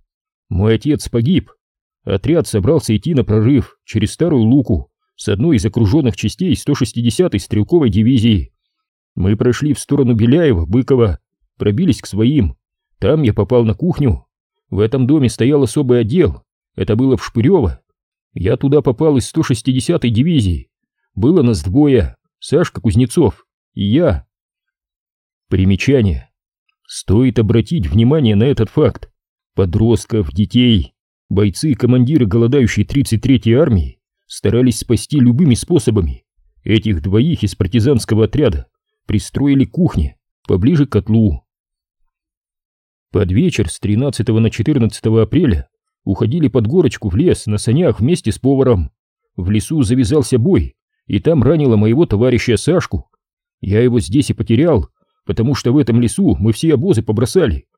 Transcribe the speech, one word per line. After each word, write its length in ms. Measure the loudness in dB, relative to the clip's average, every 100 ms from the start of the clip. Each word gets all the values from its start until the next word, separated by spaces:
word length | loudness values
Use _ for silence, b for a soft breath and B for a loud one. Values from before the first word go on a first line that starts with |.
| _ _ _ _ -8
Мой 240 | -2 0
отец 340 | 0 0 -4 -2
погиб. 420 | -2 0 -2 -4 _ _ _ _ _
Отряд 420 | -6 -4 0 -2 0
собрался 480 | -2 0 0 0
идти 200 | -2 0
на 100 | -2
прорыв 540 | 0 2 2 2 0 _ -8
через 260 | -4 -4
Старую 300 | -2 0 2
Луку 480 | 2 2 2 -2 -4 _ _ -10
с 140 | -6
одной 260 | -2 0 0
из 80 |
окружённых 500 | 0 0 2 2 0
частей 400 | -2 -6 -4 -4 -2
сто 180 | -2
шестидесятой 680 | -2 -2 -2 -2 0 -2 -2
стрелковой 480 | -4 -4 0 0 2
дивизии. 640 | 2 2 2 2 0 -2 _ _ _ _ _ _
Мы 200 | -4 -2
прошли 380 | 0 0 0 -2
в 60 | -4
сторону 360 | -2 0 0
Беляева, 520 | 2 2 2 2 0 0
Быкова, 540 | -2 2 2 2 -2 _ _ _ -6
пробились 460 | -2 0 0 -2
к 40 | -6
своим. 520 | -2 0 0 -2 -4 _ _ _ _
Там 240 | -2 0
я 100 | 0
попал 320 | 0 0 0
на 80 | 0
кухню. 540 | -2 -4 -2 -2 -2 -6 _ _ _ _
В 100 | -2
этом 260 | -2 0 2
доме 240 | 2 0
стоял 320 | 0 0 2
особый 380 | 0 0 2 2
отдел. 420 | 2 2 0 -2 _ _ _ -6
Это 180 | -2
было 220 | 0 0 0
в 80 |
Шпырёво. 560 | -2 -2 2 2 0 -4 _ _ _ _ _
Я 240 | -6 -4 -2
туда 240 | 2 2
попал 340 | 2 0 0 0
из 100 | -2
сто 160 | -4
шестидесятой 680 | -2 -2 -2 -2 -2 -2 -2
дивизии. 580 | 0 0 0 0 -4 -8 _ _ _ _
Было 260 | -2 0 2
нас 220 | 2 0
двое, 540 | -2 2 2 2 0 -6 _ _
Сашка 440 | -4 -2 -2 -4
Кузнецов 640 | -2 0 2 2 0 -2 _ _ _
и 100 | -6
я. 440 | -2 0 0 -2 -6 _ _ _ _ _ _ _ _ _ _ _ _
Примечание. 800 | 0 2 0 2 2 2 -2 -8 _ _ _ _ _ -20
Стоит 520 | -12 -2 0 2 0
обратить 480 | 0 0 0 -4 -2
внимание 500 | 2 2 2 2 2
на 60 |
этот 260 | 2 0 -2
факт. 420 | 0 0 -2 -12 _ _ _ _
Подростков, 800 | -4 -2 0 2 0 -2 -4 -2
детей, 580 | -2 0 2 2 2 -2 _ _ _ -6
бойцы 400 | -2 -2 -2 -4
и 40 |
командиры 520 | 0 2 2 2 2 0
голодающей 580 | 2 2 2 0 0
тридцать 380 | -2 -2 -2 -2
третьей 320 | 0 0 2
армии 460 | 2 2 0 -2 -8 _ _ _
старались 540 | -6 -2 2 2 0
спасти 380 | -2 -2 -2 2
любыми 360 | 2 4 2
способами. 720 | 2 0 -2 0 0 -2 -6 _ _ _ _
Этих 380 | -2 -2 0 -4
двоих 420 | -2 0 0 -2
из 120 | -4
партизанского 720 | -4 -2 0 2 0 0 0 0
отряда 400 | 0 0 -2 -8 _ _ _ -6
пристроили 580 | -4 -4 -4 0 0
к 60 | 0
кухне, 480 | 0 -2 0 -4 -8 _ _ -2
поближе 380 | 0 2 2
к 80 | 0
котлу. 540 | -2 0 2 2 -2 -10 _ _ _ _ _ _ _ _ _ _ _ _ _ _ _ _
Под 220 | -4 0
вечер 380 | 0 0 0 -4
с 100 | -4
тринадцатого 580 | -2 -2 -2 -2 -2 0
на 120 | 0
четырнадцатого 720 | 0 -2 0 -2 -2 0 0
апреля 480 | 2 2 0 0 -4 _ _ _
уходили 440 | -6 -2 -2 0 0
под 180 | 0 0
горочку 420 | 2 0 -2 -4
в 80 | 0
лес 300 | 0 0 -2
на 100 | -4
санях 440 | -2 0 0 0
вместе 300 | 0 -2 -4
с 80 | -4
поваром. 520 | 0 2 2 2 -2 -10 _ _ _
В 140 | -8 -4
лесу 340 | -2 -2 -2
завязался 560 | 0 0 0 -2 0 0
бой, 380 | 2 0 0 -8 _ _ -6
и 120 | -2
там 240 | 0 2
ранило 340 | 2 2 2 2
моего 280 | 2 2
товарища 540 | 0 0 2 0 0 -2
Сашку. 500 | 0 0 -2 -8 -10 _ _ _ _ _
Я 180 | -2 0
его 180 | 2 0
здесь 300 | 0 -2 -2
и 60 |
потерял, 560 | -4 -2 0 2 0 -2 _ _ _
потому 300 | -8 -4 -2
что 180 | -2 0
в 60 | 0
этом 240 | 2 2
лесу 340 | 0 0 0 0
мы 140 | 0
все 220 | 0 0
обозы 280 | 0 0 -2
побросали. 640 | -2 -2 -2 0 0 -2 -10